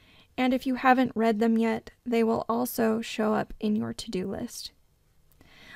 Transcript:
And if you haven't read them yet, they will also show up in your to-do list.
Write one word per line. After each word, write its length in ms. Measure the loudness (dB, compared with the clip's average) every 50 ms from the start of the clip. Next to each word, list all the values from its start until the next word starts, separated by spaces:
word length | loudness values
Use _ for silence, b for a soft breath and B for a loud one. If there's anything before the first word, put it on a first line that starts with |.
| b b b b b b b
And 160 | -2 0 0
if 140 | 0 0 0
you 100 | -2 -2
haven't 360 | 2 4 4 6 6 4 2 0
read 240 | 2 2 2 2 2
them 220 | 2 2 2 2
yet, 320 | 2 2 0 -2 -6 -10 -20 _ -6
they 200 | -2 0 2 2
will 200 | 2 2 0 -2 -2
also 520 | -2 -2 -2 -2 -2 0 0 2 0 0
show 340 | -4 -6 -4 -2 0 0 0
up 180 | 0 -2 -4 -6 -4
in 160 | -2 0 0
your 180 | 0 -2 -4 -6
to-do 320 | -8 -8 -6 -6 -4 -4
list. 460 | -4 -6 -8 -8 -10 -10 -12 -14 -16 -16 _ _ _ _ _ _ _ _ _ _ _ _ -20 B B B B B B B